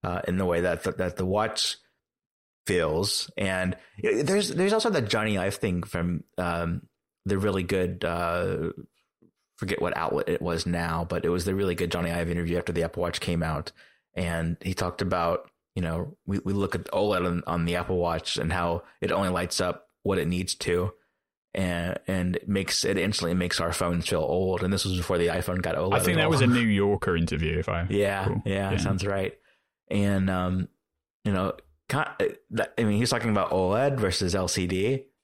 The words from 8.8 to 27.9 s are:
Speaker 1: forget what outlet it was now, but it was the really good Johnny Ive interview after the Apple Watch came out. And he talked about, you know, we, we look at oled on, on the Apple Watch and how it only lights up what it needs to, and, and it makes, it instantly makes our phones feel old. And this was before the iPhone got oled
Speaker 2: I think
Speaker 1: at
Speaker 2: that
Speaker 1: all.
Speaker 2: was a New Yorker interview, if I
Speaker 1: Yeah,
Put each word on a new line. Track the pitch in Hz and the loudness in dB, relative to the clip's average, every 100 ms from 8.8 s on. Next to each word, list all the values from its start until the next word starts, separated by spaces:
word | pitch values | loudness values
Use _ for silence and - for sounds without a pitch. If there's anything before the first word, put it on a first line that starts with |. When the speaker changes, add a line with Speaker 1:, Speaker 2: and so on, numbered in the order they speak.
| - _ _ _ - _ _ - | -14 _ _ _ -20 _ _ -8
Speaker 1:
forget | 147 - | -4 -2
what | 90 - | 0 0
outlet | 82 71 - | 0 -2 0
it | 85 | 0
was | 87 82 87 | 0 -2 0
now, | 87 85 82 82 | -2 0 -2 -2
but | 82 85 | -2 0
it | |
was | 87 92 | 0 0
the | 95 | 0
really | 98 85 | 0 0
good | 85 | -2
Johnny | 87 87 | 0 -2
Ive | 85 85 | 0 0
interview | 87 82 85 | 0 0 0
after | - | 0
the | 85 | -2
Apple | 82 - | -2 -2
Watch | 87 - | -2 -2
came | - 85 | -2 0
out. | 80 73 - - - _ _ - | 0 -2 -6 -14 -20 _ _ -6
And | 87 82 82 85 | -2 0 -2 -2
he | - | -4
talked | - 90 - | -2 -2 -2
about, | 92 90 85 87 - _ _ 95 | 0 2 2 0 -4 _ _ -4
you | |
know, | 85 80 113 - - | -2 -2 -4 -8 -4
we, | 98 | -4
we | - | -2
look | 98 95 92 | 0 0 -2
at | - | -2
oled | - 104 95 90 | 0 2 2 0
on, | 87 - | -2 -2
on | 87 85 | -2 0
the | 87 | 0
Apple | 85 90 | 0 0
Watch | 85 82 - - | 0 0 -4 -4
and | 85 | -2
how | 90 85 85 - - | 0 0 -2 -6 -6
it | 117 | -2
only | 90 95 | 0 0
lights | 90 90 - | 0 -2 -2
up | 90 - - _ | -2 -4 -10 _
what | 98 92 | -2 0
it | 80 | 0
needs | 90 92 - | 0 -2 -4
to, | - 87 92 - _ _ _ _ _ | 0 0 0 -6 _ _ _ _ _
and, | - 90 87 87 - - | -4 -2 0 -2 -4 -2
and | 95 90 90 | 0 0 -2
it | - | 0
makes, | 98 92 - - | 0 0 0 0
it | 101 | 0
instantly | 92 - 85 | 0 0 0
makes | 90 90 - | 0 0 0
our | 85 | -2
phones | 85 87 87 - | 0 0 0 0
feel | 80 | 0
old. | 76 87 92 87 | 2 2 0 0
And | 92 | 0
this | 98 98 | 0 0
was | 92 | -2
before | 85 90 | 0 2
the | 85 | 2
iPhone | 90 - 90 | 0 -2 -2
got | 87 - | -2 -2
oled | 92 | 0
Speaker 2:
I | - | 2
think | - | 2
Speaker 1:
at | 160 | 2
Speaker 2:
that | 160 | 4
Speaker 1:
all. | |
Speaker 2:
was | 147 | 4
a | 123 | 4
New | 123 | 4
Yorker | 113 98 101 98 - 85 | 4 4 4 2 2 2
interview, | 82 78 78 82 | 2 0 0 0
if | - | -2
I | 85 | -2
Speaker 1:
Yeah, | 92 | 0